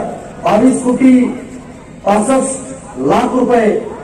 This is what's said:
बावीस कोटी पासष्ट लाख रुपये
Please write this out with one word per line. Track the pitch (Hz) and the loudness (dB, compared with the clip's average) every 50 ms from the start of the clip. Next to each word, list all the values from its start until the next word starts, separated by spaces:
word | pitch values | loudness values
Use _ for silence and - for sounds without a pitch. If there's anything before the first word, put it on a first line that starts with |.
| - - - - - - - - - | 0 -2 -8 -12 -14 -16 -14 -6 -2
बावीस | 170 202 214 254 262 - - - | 0 2 4 4 4 2 2 0
कोटी | 254 247 - 262 262 254 247 240 208 - - - - - - - - - - - - - - - | -2 0 4 4 6 6 6 4 2 -2 -6 -12 -14 -16 -18 -18 -18 -20 -20 -20 -20 -18 -8 -2
पासष्ट | 190 202 214 214 - 269 269 - - - - - - - - - - - 127 | 0 0 2 2 2 0 0 0 -2 -6 -8 -10 -12 -14 -14 -14 -14 -8 -4
लाख | 135 147 190 226 254 - - | -2 0 2 2 0 0 0
रुपये | 254 233 - 247 233 220 208 170 147 - - - - | 0 2 2 2 2 2 2 0 0 -4 -6 -12 -12